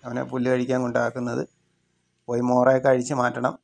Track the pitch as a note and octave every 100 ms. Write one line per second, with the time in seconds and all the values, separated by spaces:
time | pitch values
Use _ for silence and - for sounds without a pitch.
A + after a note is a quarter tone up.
0 | B2 A#2+ B2+ B2+ B2 B2+ B2 B2+ B2 A#2
1 | A#2 B2 B2 B2 C3 _ _ _ _ _
2 | _ _ - A#2+ B2 B2 B2 C3 C3+ C3
3 | B2 C#3 B2 A#2+ B2+ -